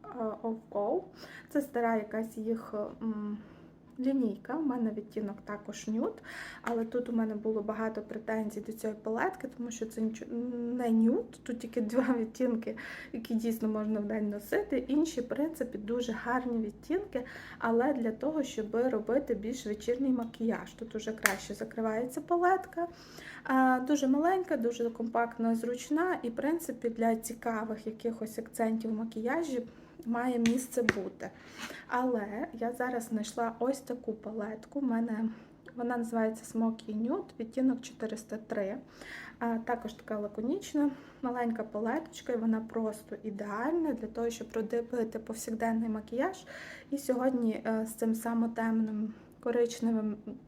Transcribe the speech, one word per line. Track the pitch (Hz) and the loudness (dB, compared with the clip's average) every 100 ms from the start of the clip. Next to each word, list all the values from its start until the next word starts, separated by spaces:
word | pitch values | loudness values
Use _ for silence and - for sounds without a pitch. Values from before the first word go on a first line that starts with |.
е, | - 254 220 214 | -12 -4 -4 -2
Of | 233 226 - | -4 -4 -4
Go. | 208 202 330 - - - - - | 0 2 2 0 -14 -16 -16 -2
Це | 294 | 0
стара | 285 240 233 226 | 0 2 4 2
якась | 214 220 226 - | 2 -2 -4 -4
їх, | 220 226 - 214 208 - | 0 0 -2 -4 -4 -4
м, | 226 214 208 208 - - - - - - | -2 -2 -2 -4 -8 -18 -20 -20 -20 0
лінійка, | 254 269 233 196 - | 2 4 2 0 -4
в | 285 302 | 0 0
мене | 240 220 | 2 0
відтінок | 214 208 - 208 202 - | 0 -6 -4 -4 -6 -8
також | 208 - 214 - | -8 -6 -8 -2
нюд, | 220 330 440 - - - - | 0 0 -2 -12 -12 -12 -8
але | - 233 226 | -2 0 0
тут | 247 240 | 0 0
у | |
мене | 226 220 214 | 2 2 0
було | 220 220 | 0 0
багато | 208 214 220 220 | 0 0 0 -2
претензій | - 220 220 220 214 214 | -6 -6 -2 0 0 -4
до | 208 | -8
цієї | 220 220 214 | -4 -4 -4
палетки, | - 226 330 370 262 - | -2 0 0 0 -8 -6
тому | 240 | -8
що | 226 226 | -4 -6
це | - | 0
нічо-, | 220 220 - 233 247 240 240 247 | -2 -2 -6 -4 -2 -2 -2 0
не | 240 | 4
нюд, | 226 226 302 480 - | 8 8 6 0 -8
тут | - 233 | -8 -6
тільки | 226 - | -2 0
два | 214 240 262 240 | 2 4 4 4
відтінки, | 220 - 254 226 226 220 - - - | 2 0 2 2 -2 -6 -8 -12 -8
які | - 226 | -8 -2
дійсно | 226 226 226 220 | 0 2 0 0
можна | 214 214 220 | 0 2 0
в | 208 | 2
день | 220 208 | 0 0
носити, | 208 - 403 415 262 | -2 0 0 2 0
інші, | - 285 320 - | 4 4 4 2
в | 240 | -2
принципі, | - 302 320 233 208 | 0 0 0 -4 -4
дуже | 208 240 233 | -2 0 0
гарні | 220 226 254 254 233 214 | -2 2 0 2 0 -2
відтінки, | - - 330 403 269 254 - - - | -4 -2 -2 0 -4 -6 -12 -14 -4
але | 233 233 262 | 2 4 6
для | 269 226 | 4 0
того, | 220 277 311 | 0 0 0
щоб | 277 - 208 220 | -2 -2 -2 2
робити | 254 220 214 247 285 | 2 2 4 2 4
більш | 214 214 254 214 | -2 -2 -4 -4
вечірній | 214 - 247 269 | -4 0 2 4
макіяж. | 247 226 - 226 220 - | 4 2 0 0 0 -2
Тут | - 226 220 | -10 -8 -6
уже | 220 | -4
краще | 220 - 190 - | 2 2 2 -4
закривається | 208 220 - 220 220 247 285 | -6 -6 -2 0 0 -2 -4
палетка. | 294 349 359 381 370 - 349 - - - - - | 0 4 6 4 0 -4 -6 -6 -18 -16 -14 -14
А, | - 262 262 254 254 | 0 4 6 4 4
дуже | 294 262 | 2 4
маленька, | 277 330 381 359 294 | 4 6 4 2 0
дуже | 233 233 233 | 0 0 -2
компактна, | 226 233 233 233 - 226 226 | -2 -2 2 0 2 2 2
зручна | 233 247 - 302 359 339 | 0 -4 0 2 4 2
і, | 247 | -2
в | 226 | 0
принципі, | 277 339 330 - 233 | 0 0 -2 -4 -2
для | 226 226 226 | 2 4 4
цікавих | - 233 240 226 220 214 - | 0 -4 -2 -2 -2 -6 -6
якихось | 220 240 226 220 - | -4 -4 -2 -6 -6
акцентів | 226 - 226 226 226 | -8 0 2 2 0
в | |
макіяжі | 220 226 226 233 302 330 254 226 - - - - | -2 -2 -2 0 0 0 -2 -4 -12 -20 -12 -2
має | 233 254 240 | 0 2 4
місце | 226 240 - - | 4 4 2 0
бути. | 220 208 190 - - - - - - - - | 2 2 0 -6 -12 -12 -18 -12 -10 -12 -2
Але | 247 254 240 208 214 320 | 2 4 2 0 -4 -4
я | 226 226 | -2 -4
зараз | 240 247 247 | 0 0 -2
знайшла | 226 214 214 - 233 226 | -2 -2 -2 0 -2 2
ось | 247 277 | 0 0
таку | - 254 - | -2 -6 -4
палетку. | 214 214 220 208 220 - 285 | -6 -6 -6 -6 -6 -6 -2
У | |
мене | 269 226 233 214 226 220 - - - 240 | 2 2 2 0 0 -2 -14 -20 -16 -4
вона | 240 247 | 0 0
називається | 233 226 220 220 - 226 | 0 2 2 0 -6 0
Smoky | 226 220 - 214 233 | 0 0 -4 -2 0
Nude, | 349 - - | 0 -2 -8
відтінок | 226 262 262 254 | -6 2 2 2
чотириста | - - 220 214 - 220 | -4 -6 -6 -6 -6 -8
три. | - 214 196 233 - - - - - - | -4 -2 0 -2 -10 -18 -14 -12 -14 -4
А, | 233 226 | 0 0
також | 226 233 226 | 0 -2 -2
така | - - 214 | -10 -6 -4
лаконічна, | 208 208 226 359 - 302 285 269 - - | -4 -2 0 0 0 4 4 2 -14 -6
маленька | 262 247 240 226 | -2 2 2 2
палеточка, | 208 208 226 269 320 - - | -2 0 0 0 -2 -12 -2
і | 240 | 2
вона | 226 220 | 4 2
просто | 226 - 220 214 - 214 | 2 0 0 -2 -10 -8
ідеальна | 220 202 208 208 247 339 320 | -6 -6 -4 0 2 2 2
для | 233 220 | 0 -2
того, | - 233 | 0 -2
щоб | 226 226 | -2 -4
продивити | 233 220 233 233 247 220 226 | -2 0 0 0 0 0 -2
повсякденний | 226 226 - 226 226 226 226 | -6 -6 -4 0 2 2 2
макіяж. | 214 214 233 320 370 - - - - - | -2 -2 0 0 0 -12 -14 -12 -14 -4
І | 277 | -4
сьогодні, | - 254 254 254 233 214 226 | 2 4 4 4 2 2 0
е, | 220 220 | 0 0
з | |
цим | - 226 220 | 0 2 2
самотемним | 233 233 226 233 226 220 220 214 214 - - - | 2 2 2 2 2 4 2 0 -2 -4 -16 -6
коричневим | - 240 240 233 226 226 214 208 - 262 | 0 4 4 2 2 2 2 -2 -8 -12